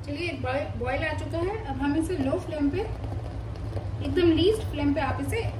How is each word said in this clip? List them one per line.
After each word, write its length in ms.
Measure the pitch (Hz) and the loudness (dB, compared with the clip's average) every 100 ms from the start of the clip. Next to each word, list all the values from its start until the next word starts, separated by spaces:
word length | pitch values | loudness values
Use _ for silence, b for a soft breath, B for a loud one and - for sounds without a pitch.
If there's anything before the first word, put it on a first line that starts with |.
| 285 | -6
चलिए, 220 | 285 349 | -4 -4
एक 120 | 269 | -2
बॉय-, 360 | 247 269 302 226 | -2 -2 -2 -4
बॉईल 260 | 247 285 | -2 0
आ 80 | 311 302 | 0 -2
चुका 200 | - 330 | -2 -2
है। 240 | 359 440 | 0 -2
अब 160 | 285 262 | -4 -2
हम 140 | 277 294 | 0 2
इसे 200 | 320 339 | 0 0
लो 200 | 262 320 | 0 0
फ्लेम 300 | - 302 285 | -2 0 0
पे, 100 | 359 453 - - - - - - - - - - - | 0 -2 -4 -4 -6 -6 -6 -6 -6 -6 -4 -6 -4
एकदम 320 | 277 285 339 | 0 6 6
लीस्ट 300 | 311 359 440 - | 8 6 4 0
फ्लेम 220 | 294 285 | 0 2
पे 60 | 285 | 2
आप 200 | 269 262 | 0 0
इसे 300 | 277 233 226 | 0 0 -2